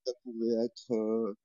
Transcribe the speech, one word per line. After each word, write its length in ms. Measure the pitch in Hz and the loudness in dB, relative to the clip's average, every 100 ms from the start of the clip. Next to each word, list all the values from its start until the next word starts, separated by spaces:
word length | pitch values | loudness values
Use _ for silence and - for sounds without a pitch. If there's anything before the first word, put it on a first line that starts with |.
ça 80 | 127 123 | -8 -8
pouvait 420 | 127 113 113 113 | -8 -2 0 2
être, 280 | 117 - - | 0 -4 -2
euh, 440 | 113 107 113 110 107 | 0 2 0 0 -6